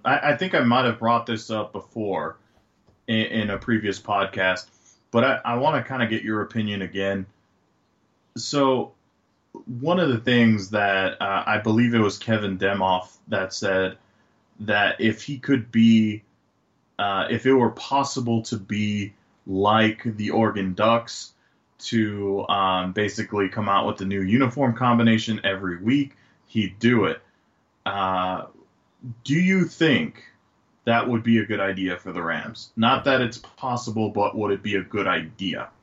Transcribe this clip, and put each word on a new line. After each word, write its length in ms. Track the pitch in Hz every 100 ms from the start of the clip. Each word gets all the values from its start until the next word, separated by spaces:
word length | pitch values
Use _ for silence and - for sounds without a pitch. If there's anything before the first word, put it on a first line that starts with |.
| 120
I, 260 | 143 147
I 60 | 147
think 160 | 185
I 60 | 170
might 260 | 123 123 123
have 140 | 113
brought 260 | 113 117 127
this 240 | 110 -
up 220 | 110 104
before 640 | 98 - 117 104 87 76 - _ _ _ _ _ _ -
in, 180 | 110 110
in 240 | 113 104
a 80 | 98
previous 420 | - 110 104 95
podcast, 680 | - 101 98 101 92 92 - _ _ _ _
but 120 | 117
I, 160 | 131 - -
I 100 | 120
wanna 280 | 143 147
kinda 240 | 127 131 113
get 160 | 110
your 180 | 104 107
opinion 400 | 101 113 107 101
again. 440 | 92 95 98 98 95 _ _ _ _ _ _ _ _ _ _ -
So, 560 | - 143 135 127 - _ _ _ _ _ _ - -
one 340 | 123 143 180
of 100 | 160
the 100 | 117
things 520 | 123 120 117 107 92
that, 500 | 104 101 95 95 -
uh, 220 | 98 98 95
I 120 | 107
believe 360 | 107 110 120
it 60 | 117
was 180 | 107 -
Kevin 400 | - 110 104 92
Demoff 600 | 95 98 95 92 - _ -
that 260 | 104 95
said 440 | - 101 95 92 92 _ _ _ _ _ _
that 400 | 107 104 98 -
if 220 | 113 107
he 160 | - 135
could 320 | - 135 113
be, 520 | 113 113 113 107 104 _ _ _ _ _ _ _ -
uh, 280 | 101 98 85
if 160 | 120 131
it 80 |
were 180 | 135 117
possible 720 | 110 - 139 131 - 117 113
to 140 | 110 107
be 560 | 95 104 104 104 101 - _ _ -
like 520 | 95 101 110 110 107 120
the 240 | 104 104
Oregon 420 | 87 110 101 95
Ducks 600 | 90 110 117 117 - - _ _ _ _ _
to, 680 | - 117 107 104 101 98 -
um, 460 | 98 95 92 92
basically 560 | 92 104 107 107 104 95
come 180 | - 101
out 180 | 98 101
with 140 | -
a 40 | 95
new 160 | 101
uniform 540 | 95 120 127 139 131 113
combination 640 | 127 117 117 110 110 107
every 340 | 101 95 95 87
week, 380 | 101 139 139 _ _ _ _
he'd 340 | 110 95 92
do 260 | 117 123 90
it. 160 | 78 _ _ _ _ _ _ -
Uh, 600 | 98 95 92 92 90 - _ _ _ _ _ 127 117
do 100 | -
you 320 | 151 180 190 170
think 580 | - 160 131 113 - - _ _ _ _ _ -
that 240 | 117 117
would 140 | 117
be 160 | 113 113
a 60 | 101
good 140 | 104
idea 380 | 98 92 92 87
for 140 | 95
the 100 | 87
Rams? 500 | 82 78 113 110 - -
Not 280 | 113 131 143
that 160 | 131
it's 180 | 120 -
possible, 680 | - - 131 123 - 110 107
but 280 | 104 101 107
would 140 | 104
it 120 | 98
be 120 | 104 98
a 80 |
good 240 | 92 107 92
idea? 640 | 87 80 - 92 76 - _